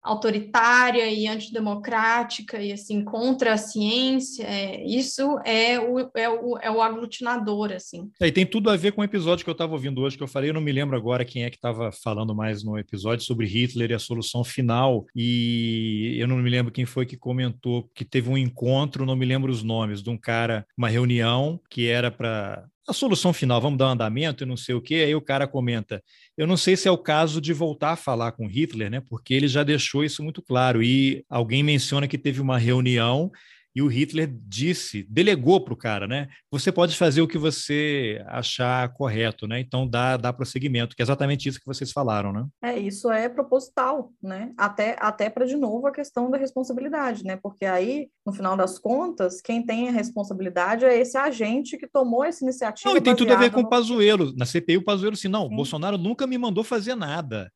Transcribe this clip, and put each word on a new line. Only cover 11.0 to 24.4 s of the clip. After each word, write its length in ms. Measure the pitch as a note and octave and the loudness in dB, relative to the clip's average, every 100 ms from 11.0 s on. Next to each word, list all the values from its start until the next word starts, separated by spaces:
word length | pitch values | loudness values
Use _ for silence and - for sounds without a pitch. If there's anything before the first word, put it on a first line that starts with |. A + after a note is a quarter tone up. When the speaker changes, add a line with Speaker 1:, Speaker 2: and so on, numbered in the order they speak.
| A2 B2 B2 | 0 -2 -2
Speaker 2:
quem 180 | B2+ | -4
é 60 | A#2+ | -6
que 100 | - | -4
tava 320 | B2 A2+ A2+ | -6 -4 -6
falando 440 | - A#2 G#2+ A2 G#2+ | -6 -4 -2 -2 -2
mais 280 | A2 G#2 | -2 -4
no 140 | G#2+ G#2+ | -6 -6
episódio 480 | G2+ G#2 G2+ A#2+ - | -6 -6 -2 -2 -2
sobre 220 | A#2 G#2+ | -2 0
Hitler 420 | G#2 B2 A#2+ A#2 | 0 0 0 -2
e 60 | A2+ | -2
a 40 | |
solução 440 | - A#2 A2 B2 | -4 -6 -4 -4
final, 640 | A#2+ - B2 A#2 C3+ A#2+ - A#2+ | -4 0 2 4 4 2 -2 -4
e 1000 | A#2+ A#2+ A#2+ A#2 A#2 A2+ A2+ G#2+ A2+ B2 | 0 2 0 0 0 -2 -2 -2 -2 -2
eu 80 | A#2+ | 0
não 100 | B2+ | 0
me 140 | B2 | 2
lembro 200 | B2 A#2+ | 2 0
quem 140 | A#2 B2 | -2 -4
foi 220 | - B2+ | -2 -4
que 100 | C3 | -6
comentou 720 | B2 B2+ B2+ A#2+ B2 A#2+ A#2 - | -6 -2 -4 -4 -2 -4 -4 -12
que 100 | A2+ | -2
teve 240 | C3+ A#2+ | 0 0
um 80 | C3+ | 0
encontro, 680 | B2+ B2 A#2+ C3+ D3 C3+ C3 | 0 -2 0 2 0 -2 -2
não 80 | C3 | 0
me 100 | B2+ | 0
lembro 260 | C3 C3 | 0 0
os 120 | B2 | -2
nomes, 400 | A2 A2+ A2 G#2 | -2 -2 -2 -4
de 60 | G2+ | -6
um 60 | A2+ | -8
cara, 500 | - A2+ A#2 A2 G#2 - | -2 0 0 -2 -6 -4
uma 100 | A#2+ | 0
reunião 720 | A#2 B2 A#2+ A2+ A#2+ C#3+ E3+ _ | 2 2 2 2 2 0 -4 _
que 200 | - A#2 | -2 0
era 240 | A#2+ A#2+ | 2 0
pra 540 | - A#2 A2 G2+ G#2 - _ - | -2 -4 -4 -6 -10 -14 _ -8
a 60 | |
solução 400 | - C4+ G3 F3+ | -2 2 2 2
final, 260 | E3+ C3 A#2+ | 2 2 2
vamos 180 | C3 C3+ | 2 2
dar 100 | C3+ | 2
um 40 | |
andamento 520 | B2 A2 A2+ D#3+ C3 | 2 0 0 -2 -4